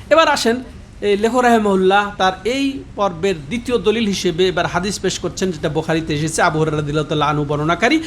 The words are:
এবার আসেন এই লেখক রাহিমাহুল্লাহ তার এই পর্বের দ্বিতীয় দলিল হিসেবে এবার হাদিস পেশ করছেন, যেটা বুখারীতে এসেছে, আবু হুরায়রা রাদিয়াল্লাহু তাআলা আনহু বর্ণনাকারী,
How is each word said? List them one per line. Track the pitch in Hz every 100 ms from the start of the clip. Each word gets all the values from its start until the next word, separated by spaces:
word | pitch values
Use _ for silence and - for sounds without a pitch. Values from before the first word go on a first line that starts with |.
| -
এবার | 302 311
আসেন | 277 269 254 254 - - -
এই | 208 202
লেখক | 226 247
রাহিমাহুল্লাহ | 240 233 208 190 185 202 202 196
তার | 185 185
এই | 208 269 277 269 - -
পর্বের | 196 165 196 170 139
দ্বিতীয় | 233 240 240
দলিল | 190 220 220
হিসেবে | 185 180 160 185
এবার | 170 165
হাদিস | 175 196 185
পেশ | 185 -
করছেন, | 175 - 190
যেটা | 156 165
বুখারীতে | 151 156 160 160 147
এসেছে, | 156 -
আবু | 175 156
হুরায়রা | 156 151
রাদিয়াল্লাহু | 147 151 151
তাআলা | 156 147
আনহু | 147 147
বর্ণনাকারী, | 147 151 170 226 320